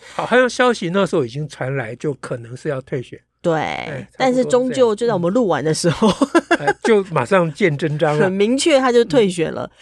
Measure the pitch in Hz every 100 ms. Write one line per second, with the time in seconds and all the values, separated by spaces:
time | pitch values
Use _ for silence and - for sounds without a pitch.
0 | - - 160 247 254 - 247 - 180 190
1 | 185 175 123 131 151 - 131 139 110 123
2 | 156 135 - 127 113 123 160 135 - 139
3 | - - _ _ 170 156 95 67 60 139
4 | - - 262 254 240 247 254 247 240 208
5 | 233 196 170 220 214 147 147 156 175 143
6 | 220 - 277 330 - 339 311 381 - 214
7 | 196 156 120 190 170 151 175 143 160 147
8 | 160 151 190 190 208 269 339 277 262 240
9 | 233 285 202 180 156 117 - _